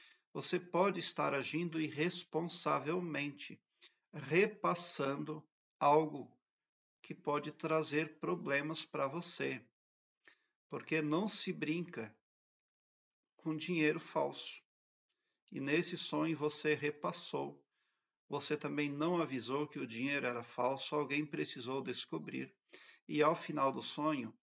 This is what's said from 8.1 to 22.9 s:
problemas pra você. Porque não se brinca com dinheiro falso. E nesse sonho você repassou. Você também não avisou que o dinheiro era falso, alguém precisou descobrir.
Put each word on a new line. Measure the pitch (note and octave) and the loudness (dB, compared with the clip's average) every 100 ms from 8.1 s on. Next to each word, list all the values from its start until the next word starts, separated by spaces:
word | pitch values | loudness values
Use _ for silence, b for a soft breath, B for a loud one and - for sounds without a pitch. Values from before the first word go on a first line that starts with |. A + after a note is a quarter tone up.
| - | -4
problemas | D#3 - C#3 C#3 D3+ D#3+ - | -2 -2 2 0 0 -4 -4
pra | C#3+ C3+ | -2 -2
você. | E3 - - C#3 B2+ - _ _ _ _ _ b b b b - | -2 -4 -2 -2 -4 -10 _ _ _ _ _ b b b b -10
Porque | C#3 - D#3 | -8 0 0
não | D3+ D#3+ G#3+ | 2 2 2
se | - F#3+ | -2 -2
brinca | E3 D3+ E3 E3+ B2 G#2+ - _ _ _ _ _ _ _ _ _ _ _ _ | -2 -2 -2 -4 -8 -10 -12 _ _ _ _ _ _ _ _ _ _ _ _
com | D#3+ D#3 | -6 -4
dinheiro | - E3+ D3+ D#3+ | -2 2 4 2
falso. | - D#3 C#3+ C#3 - - _ _ _ _ _ _ _ _ _ | -2 0 0 -2 -10 -10 _ _ _ _ _ _ _ _ _
E | C#3 | -6
nesse | C#3 D#3+ E3 E3 | 0 2 2 -2
sonho | - D3+ D#3+ D3 | -2 0 0 0
você | D3+ - D#3 D3 | 0 0 0 2
repassou. | D3 - F3 F3 - C#3 C#3 C#3 _ _ _ _ _ _ - | 0 -2 -4 -4 -4 -4 -4 -8 _ _ _ _ _ _ -8
Você | C#3+ - D3+ | -4 -2 -2
também | D3 C#3+ D3 | -2 -2 -2
não | C#3+ E3 F3 | 0 2 2
avisou | D3+ C3 G#2+ C#3 D3 | 0 -2 -2 -2 -2
que | C#3 | -4
o | B2+ | -6
dinheiro | A2+ C#3 C#3+ B2+ | -2 0 0 0
era | A#2+ | -2
falso, | A#2 - B2+ C3+ - | -6 0 0 0 0
alguém | D3+ C#3+ C#3+ D3+ | 0 2 0 -2
precisou | - D3+ C3+ A#2+ C3+ | -2 -4 -4 -2 -2
descobrir. | B2+ - - D#3+ D3+ C3 C3 _ _ B B | -2 -4 -4 -6 -6 -8 -8 _ _ B B